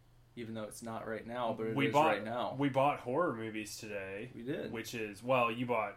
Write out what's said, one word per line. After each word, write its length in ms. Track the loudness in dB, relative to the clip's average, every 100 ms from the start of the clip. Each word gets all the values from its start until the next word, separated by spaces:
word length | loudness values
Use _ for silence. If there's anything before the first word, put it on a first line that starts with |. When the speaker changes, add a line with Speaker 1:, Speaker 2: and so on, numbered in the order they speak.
| -20 -20 -18 -12
Speaker 1:
even 160 | -8
though 100 | -6
it's 200 | -8 -8
not 240 | -8 -6 -4
right 180 | -6 -6
now, 300 | -2 -2 -2
but 100 | 0
it 80 | 2
Speaker 2:
We 100 | 4
Speaker 1:
is 60 |
Speaker 2:
bought, 140 | 6 6
Speaker 1:
right 160 | 4 0
now. 300 | -2 -2 0
Speaker 2:
we 80 | 2
bought 320 | 4 4 4
horror 340 | 0 2 2
movies 440 | 0 -4 -4 -6 -8
today. 540 | -8 -6 -6 -6 -8 -8
Speaker 1:
We 60 |
did. 280 | -6 -4 -4
Speaker 2:
Which 240 | -6 -6
is, 300 | -4 -4 -4
well, 260 | 4 4 4
you 160 | 2 2
bought, 300 | 2 0